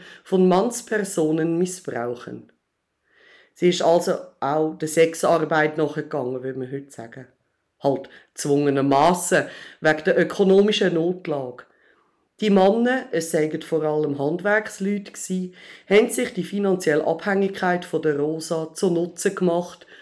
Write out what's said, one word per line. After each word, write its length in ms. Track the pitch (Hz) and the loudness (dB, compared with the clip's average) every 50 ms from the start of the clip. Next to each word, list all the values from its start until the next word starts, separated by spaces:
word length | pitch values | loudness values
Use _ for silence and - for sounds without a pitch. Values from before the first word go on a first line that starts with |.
| - - - - _ | -12 -20 -20 -20 _
von 240 | - 190 185 185 185 | -2 2 4 4 6
Mannspersonen 1120 | 175 185 208 247 233 - - - 220 208 196 190 - 170 156 156 156 165 160 165 165 170 | 4 4 2 0 -2 -6 -6 -4 -4 -4 -4 -4 -2 0 0 0 0 0 0 0 0 0
missbrauchen." 920 | 185 180 180 - - 143 123 120 117 120 123 120 - - 120 120 117 _ _ _ _ _ _ _ _ _ _ _ _ _ _ _ _ _ _ _ _ _ _ | -2 -2 -4 -8 -10 -10 -8 -6 -6 -6 -6 -8 -10 -14 -14 -16 -18 _ _ _ _ _ _ _ _ _ _ _ _ _ _ _ _ _ _ _ _ _ _
Sie 120 | - 175 180 | 0 2 2
ist 140 | 175 180 | 2 2
also 320 | - 160 165 175 170 185 165 - - - _ - | 4 4 4 4 2 0 -4 -4 -6 -12 _ -6
auch 340 | 123 135 147 156 156 160 160 | -4 -2 0 0 0 -2 -4
der 140 | - 160 151 | -6 -6 -2
Sexarbeit 880 | - 165 165 160 165 - - 151 170 160 156 151 165 156 151 151 151 - | 2 2 2 2 2 0 0 2 2 2 2 0 0 2 0 0 0 -2
nachgegangen, 640 | 151 147 - 160 147 - - 143 127 123 131 127 | -2 -2 -2 -6 -8 -6 -6 -6 -4 -4 -6 -6
würde 160 | 127 131 131 131 | -8 -8 -8 -8
man 140 | 127 123 | -8 -8
heute 180 | 139 139 139 139 | -10 -12 -12 -14
sagen. 380 | - - 113 117 - 135 127 - _ _ _ _ _ _ _ _ _ _ | -16 -18 -18 -16 -18 -20 -20 -20 _ _ _ _ _ _ _ _ _ _
Halt 280 | - 143 135 - - - - - _ _ _ | -2 -2 -2 -2 -4 -12 -20 -20 _ _ _
gezwungenermassen, 1120 | - - 147 143 143 147 143 135 139 139 143 139 139 151 170 185 180 - - 185 151 - - - - - - - - | -6 -2 0 2 2 2 2 2 2 2 4 4 6 6 4 4 2 0 0 0 0 0 -2 -8 -18 -20 -20 -8 -2
wegen 240 | 160 156 151 156 - | 0 2 2 2 2
der 140 | 185 - 170 | 0 2 2
ökonomischen 760 | 165 165 - - 202 190 190 196 202 214 202 - 208 180 170 | 2 0 2 2 4 6 6 6 6 4 2 2 0 0 2
Notlage. 680 | 165 165 175 180 180 - 165 151 139 131 123 123 - - _ _ _ _ _ _ _ _ _ _ _ _ _ _ - | 0 0 -2 -2 -4 -6 -6 -6 -6 -6 -8 -12 -16 -20 _ _ _ _ _ _ _ _ _ _ _ _ _ _ -4
Die 100 | 214 214 | 0 4
Männer, 560 | 196 190 185 202 214 233 240 247 254 262 - - | 6 6 6 6 6 4 2 2 0 0 -2 -2
es 180 | - 165 160 - | -4 -4 -2 0
seien 320 | - 160 151 156 156 156 | 0 0 0 0 -4 -6
vor 220 | - - 165 156 156 | -6 -4 -2 -2 0
allem 340 | 151 151 151 156 147 139 139 | 0 0 0 0 -2 -2 -2
Handwerksleute 960 | 139 147 170 180 180 202 208 214 214 - - - 190 196 202 202 202 - | -2 -2 -2 -2 -2 0 0 0 -2 -4 -8 -6 -4 -4 -4 -4 -6 -10
gsi, 400 | - - - - 185 185 185 180 - - - - - - _ - | -16 -14 -8 -6 -6 -6 -6 -8 -12 -16 -20 -20 -20 -12 _ 2
haben 200 | 190 214 240 240 | 4 4 4 4
sich 240 | - - 151 - - | 0 -4 -4 -4 -4
die 80 | 180 | -6
finanzielle 640 | 175 - 196 202 202 190 185 180 - 156 147 156 - | -8 -6 -4 -2 0 0 0 0 2 0 0 2 2
Abhängigkeit 800 | - 165 165 - 208 196 196 196 190 196 - 190 180 180 175 175 | 0 -2 -2 -2 -2 0 0 0 -2 -2 -2 -2 0 0 -2 -4
von 180 | - - 156 | -4 -4 -2
der 160 | 156 156 147 143 | 0 0 0 0
Rosa 560 | 147 156 160 160 160 - 170 160 160 156 - | 0 -2 -4 -6 -6 -6 -4 -4 -6 -8 -6
zunutze 600 | - 202 185 170 165 170 175 - - - 196 190 | -2 0 0 0 0 -2 -4 -6 -4 -4 -4 -2
gemacht, 520 | - 185 175 170 175 175 - - - - - - - | 0 0 0 0 0 -4 -6 -12 -20 -20 -20 -20 -20